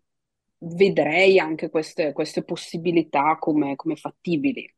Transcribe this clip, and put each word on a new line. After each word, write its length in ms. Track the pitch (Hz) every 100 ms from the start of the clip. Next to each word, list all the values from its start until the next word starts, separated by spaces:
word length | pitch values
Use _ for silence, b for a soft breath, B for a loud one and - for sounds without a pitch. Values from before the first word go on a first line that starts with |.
| _ _ _ _ _ _
vedrei 800 | 170 170 196 160 147 165 190 190
anche 300 | 156 160 160
queste, 440 | 165 156 - 151
queste 300 | 143 156 -
possibilità 920 | - 170 - 170 170 170 160 143 147 160
come, 360 | - 151 139 139
come 200 | 160 151
fattibili. 760 | 147 - - 165 139 120 -